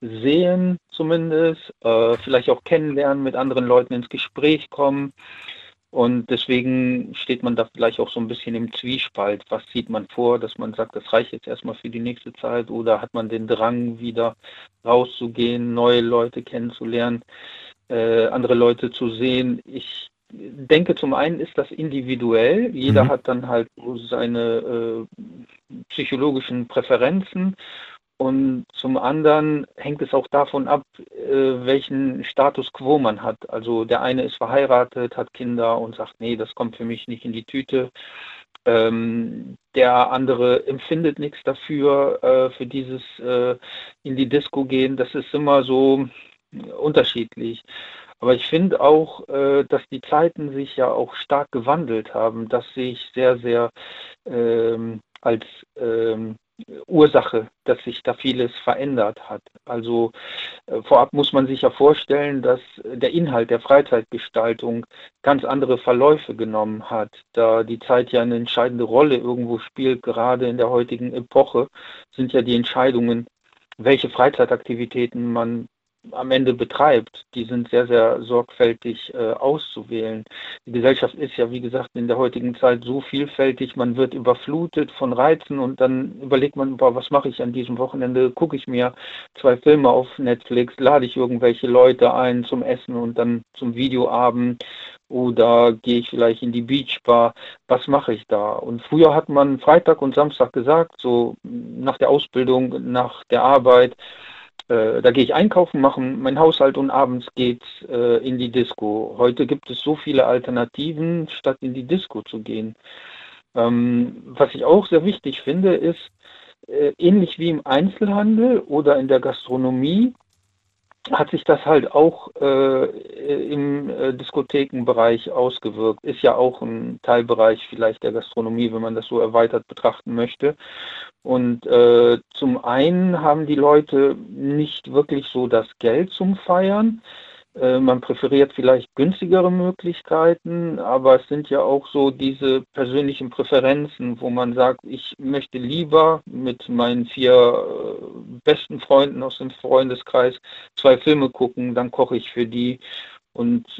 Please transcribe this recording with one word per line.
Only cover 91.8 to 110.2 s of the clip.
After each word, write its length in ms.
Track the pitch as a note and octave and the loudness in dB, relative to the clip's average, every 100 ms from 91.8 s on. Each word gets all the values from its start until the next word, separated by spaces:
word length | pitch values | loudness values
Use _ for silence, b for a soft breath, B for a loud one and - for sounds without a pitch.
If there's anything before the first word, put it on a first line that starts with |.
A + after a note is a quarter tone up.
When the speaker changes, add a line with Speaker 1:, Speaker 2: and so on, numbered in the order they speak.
| B2+ B2 A#2+ B2 | 8 8 4 4
Speaker 1:
ein 300 | B2 B2 A#2+ | 0 0 -2
zum 180 | B2+ | -4
Essen 320 | A#2+ B2 - A#2+ | -2 -4 -4 -6
und 240 | A#2 A#2+ | -6 -2
dann 240 | A#2+ A#2 - | -2 -2 -6
zum 220 | - B2 A#2 | -10 -8 -4
Videoabend 880 | C3+ B2+ - A#2 B2 A#2+ B2 A#2+ B B B B _ | -2 0 0 2 2 2 -4 -4 B B B B _
oder 640 | B2 B2 A#2+ A#2 A#2+ A#2+ | -4 -2 2 4 6 4
gehe 260 | A2+ B2 A#2+ | 2 -2 -2
ich 100 | A#2+ | -2
vielleicht 320 | B2 A#2 A2+ | 0 0 0
in 100 | B2 | -4
die 120 | A#2 | -6
Beachbar? 680 | A#2 C#3 - - - A#2+ A#2 B B B - | -4 -4 -4 -8 2 4 4 B B B -2
Was 200 | B2+ - | -2 2
mache 260 | C#3 C#3 | 0 0
ich 120 | A2 - | -6 -4
da?“ 260 | G#2+ G#2 | -2 -2
Und 280 | G#2+ - A#2 | -4 -8 -10
früher 320 | - D#3 D#3 | -2 6 6
hat 160 | D3+ D#3 | 6 2
man 300 | C#3+ C#3 C3 | 2 2 2
Freitag 420 | - E3 E3 D#3 | 6 6 6 2
und 140 | C#3 B2+ | 2 0
Samstag 360 | D3+ - A#2+ | 0 0 -2
gesagt, 420 | C3 A#2+ D#3+ E3 _ | 0 2 2 2 _
so 360 | B2 A#2+ A#2 A2+ | -2 0 0 -4
nach 560 | - A#2+ A#2 A#2 C3 - | -14 -14 -12 -8 -6 0
der 100 | B2+ | 2
Ausbildung, 840 | C#3+ - B2+ B2+ B2+ B2+ C3 B2 | 2 0 -4 0 0 0 -6 -4
nach 320 | B2 B2 - - | -4 -4 -8 -2
der 140 | A#2+ | 2
Arbeit, 520 | B2+ C#3 B2 B2 B2 - B B B B B _ - | 4 4 8 6 6 0 B B B B B _ -2
äh, 320 | A#2 A2 A#2+ | 0 0 2
da 100 | A#2+ | 2
gehe 120 | B2+ A#2+ | 4 2
ich 80 | |
einkaufen, 480 | D#3 G#3 F3+ F3+ C#3+ | 2 2 2 0 2
mache 180 | C3+ C3+ | 0 0
meinen 380 | C3 C3 C3 C#3 | -6 -4 -4 4
Haushalt 380 | D#3+ D#3+ C#3 C3+ | 4 4 2 2
und 140 | C3+ | -2
abends 360 | B2+ B2+ B2 - - | 0 0 -2 -8 -4
geht's, 300 | B2 A#2+ - - - | -2 -2 -10 -20 -8
äh, 360 | B2 A#2+ A#2 B2+ | -2 2 0 0
in 120 | B2+ | -6
die 140 | B2 | -4
Disco. 640 | B2 A#2 - G#2+ G#2+ - - | -2 -2 -4 -4 -4 -6 0
Heute 280 | B2 B2 B2 | 0 2 -2
gibt 240 | C#3+ - | -2 -8
es 100 | B2 | -10
so 140 | D3 D3+ | -6 -6
viele 280 | D3+ C#3 | -2 2